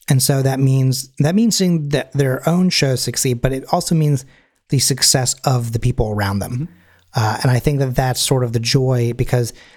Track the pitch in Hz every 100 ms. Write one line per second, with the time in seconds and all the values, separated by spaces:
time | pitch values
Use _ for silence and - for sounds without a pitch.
0 | - 135 127 139 135 131 135 135 131 127
1 | - - 147 190 233 - 185 170 143 143
2 | - 139 139 127 - 175 185 - 139 127
3 | - 117 135 120 139 135 135 175 170 165
4 | 151 139 - _ _ _ _ 139 - 131
5 | - 135 127 - - 127 117 113 123 123
6 | 110 104 101 101 - 123 165 - _ _
7 | _ - 107 113 131 123 - 143 135 127
8 | 127 120 - 135 123 117 117 139 131 127
9 | 120 120 120 127 117 - -